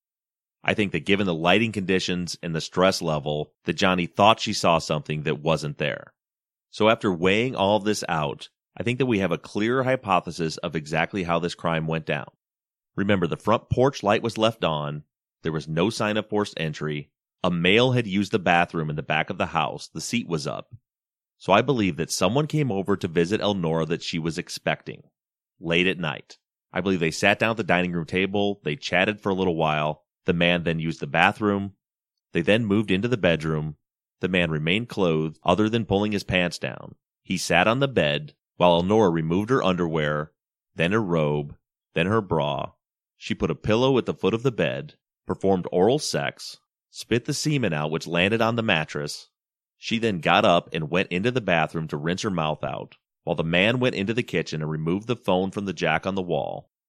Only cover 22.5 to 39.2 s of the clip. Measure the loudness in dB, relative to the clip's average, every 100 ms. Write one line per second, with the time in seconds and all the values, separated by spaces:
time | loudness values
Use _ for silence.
22.5 | 0 0 0 0 0 0 0 0 0 0
23.5 | 0 0 0 0 -4 -4 -4 -4 -4 -8
24.5 | -6 -4 -4 -6 -16 _ _ _ _ _
25.5 | _ 0 2 2 0 -4 -6 -12 -20 _
26.5 | _ _ -4 0 0 0 2 2 2 0
27.5 | -2 0 2 2 -2 -4 -2 -2 0 -2
28.5 | -2 -6 -6 -2 0 0 0 -2 0 0
29.5 | 0 0 0 -2 -6 _ _ -2 2 2
30.5 | 2 0 -2 -2 -4 -2 2 2 2 0
31.5 | 0 -4 -10 _ _ _ _ _ -2 2
32.5 | 2 4 2 2 0 0 0 2 2 0
33.5 | -4 -4 -10 _ _ _ _ -2 0 0
34.5 | 0 0 -2 -2 -2 0 2 -2 -4 0
35.5 | 2 2 0 0 0 0 -4 -2 0 0
36.5 | -4 -8 -10 -14 -20 _ _ -6 -4 2
37.5 | 4 4 2 0 2 0 0 -6 -18 _
38.5 | 2 4 4 4 4 4 2